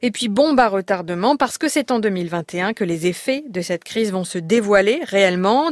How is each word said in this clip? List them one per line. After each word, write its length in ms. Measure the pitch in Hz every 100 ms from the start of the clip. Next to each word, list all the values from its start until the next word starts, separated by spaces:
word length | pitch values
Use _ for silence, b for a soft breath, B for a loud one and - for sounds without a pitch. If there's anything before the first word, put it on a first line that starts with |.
| 247
Et 60 |
puis 160 | 208 240
bombe 320 | 202 302 269
à 80 | 233
retardement 680 | 196 190 190 170 175 208 285
parce 200 | 269 -
que 120 | 320
c'est 200 | 302 269
en 100 | 247
deux 100 | 214
mille 180 | 190 170
vingt 260 | 170 160
et 80 | 175
un 120 | 190
que 100 | 220
les 240 | 185 170 175
effets 380 | 175 - 262 302
de 140 | 180
cette 240 | 170 175 -
crise 260 | 226 220
vont 140 | 185 180
se 120 | 185
dévoiler 640 | 165 226 202 202 196 269 339
réellement. 680 | 196 196 180 185 240 320